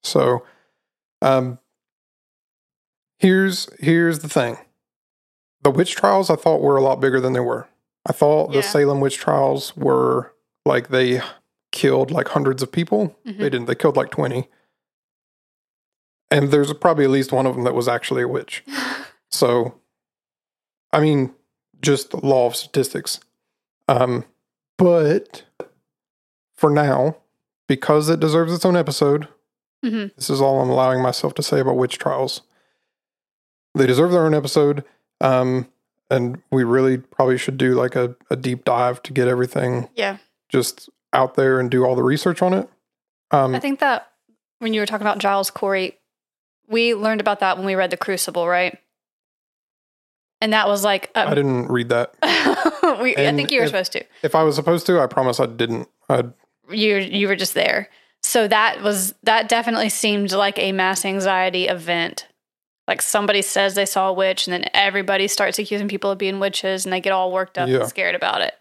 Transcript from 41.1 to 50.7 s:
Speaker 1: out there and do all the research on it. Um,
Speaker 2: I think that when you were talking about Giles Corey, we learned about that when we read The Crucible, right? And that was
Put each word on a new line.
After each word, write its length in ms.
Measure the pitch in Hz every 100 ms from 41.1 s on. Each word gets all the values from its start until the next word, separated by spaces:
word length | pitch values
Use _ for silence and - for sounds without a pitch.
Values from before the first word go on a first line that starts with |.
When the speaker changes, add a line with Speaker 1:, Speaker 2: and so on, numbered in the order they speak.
Speaker 1:
out 220 | 135 131
there 260 | - 135 131
and 80 | 123
do 140 | 127
all 120 | 127 127
the 80 |
research 360 | 127 151 185 165
on 140 | 185
it. 160 | 190 - _ _ _ _ _ _
Um, 220 | 147 131 127
Speaker 2:
I 20 |
think 200 | 277 277
that 300 | 285 240 - _ _ _ _ _
when 120 | 226
you 80 | 220
were 60 | 208
talking 200 | 214 208
about 120 | 202
Giles 320 | 196 196 190
Corey, 480 | - 196 196 185 - _ _ _ _ _ _ _
we 260 | 226 233
learned 260 | 220 214 220
about 200 | 208 202
that 180 | 190 180
when 80 | 196
we 80 |
read 160 | 190 185
The 60 | 180
Crucible, 480 | - 185 - 175 170
right? 300 | 180 180 - _ _ _ _ _ _ _ _ _ _ _ _ _ _ _ _
And 100 | 220
that 160 | 214
was 160 | 202